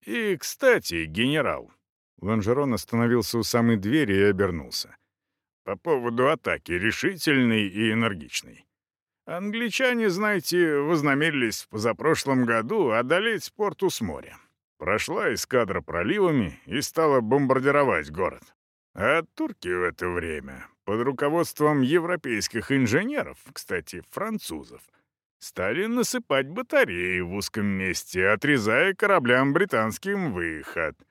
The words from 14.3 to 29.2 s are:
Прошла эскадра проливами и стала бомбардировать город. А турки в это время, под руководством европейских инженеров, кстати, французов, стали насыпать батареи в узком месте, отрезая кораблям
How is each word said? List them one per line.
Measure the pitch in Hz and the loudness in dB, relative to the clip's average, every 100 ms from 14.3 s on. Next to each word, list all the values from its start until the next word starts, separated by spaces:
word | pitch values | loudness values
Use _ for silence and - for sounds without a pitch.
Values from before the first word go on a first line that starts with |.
| - _ _ _ _ | -20 _ _ _ _
Прошла | 78 104 - 180 202 | -2 -2 -2 -2 -2
эскадра | 104 - 127 107 92 | -2 0 0 0 -2
проливами | 80 82 110 202 185 147 92 67 - | -4 -4 -2 0 2 2 0 -6 -8
и | 110 | -6
стала | 143 - 160 135 | -4 0 2 2
бомбардировать | 110 139 135 131 131 143 139 87 73 | 4 2 4 2 2 2 2 0 -2
город. | 76 90 64 - _ _ _ _ | -4 -4 -4 -20 _ _ _ _
А | - 104 160 165 - | -4 0 0 -2 -8
турки | 311 220 90 | -8 -6 -6
в | 90 | -2
это | 90 80 90 | -2 -2 -4
время, | 87 87 78 67 65 - _ - | -4 -4 -8 -10 -16 -20 _ -6
под | 107 | -2
руководством | 120 131 143 160 160 - 151 147 | -2 0 0 0 -2 0 2 2
европейских | 127 170 165 175 147 110 95 113 - | 2 2 0 -4 -2 -4 -2 -4 0
инженеров, | 139 123 131 214 285 - - - | 2 4 2 0 -4 -6 -10 -18
кстати, | - - - - 87 - | -18 -6 -6 -6 -14 -12
французов, | - 208 220 - 78 65 - - _ _ _ _ _ | -8 -6 -6 -8 -12 -12 -20 -20 _ _ _ _ _
стали | - - 92 131 214 | -16 -4 -2 -2 -2
насыпать | 240 220 254 - 139 135 | 0 0 -2 -4 -4 -4
батареи | 185 262 302 208 87 90 92 | -10 -2 2 2 0 -2 -2
в | 87 | -2
узком | 98 98 - 104 | -4 -6 -4 -2
месте, | 95 95 85 - 92 92 | -2 -2 -4 -6 0 2
отрезая | 104 139 143 104 117 185 | 2 2 0 2 2 2
кораблям | 190 208 190 | 0 4 4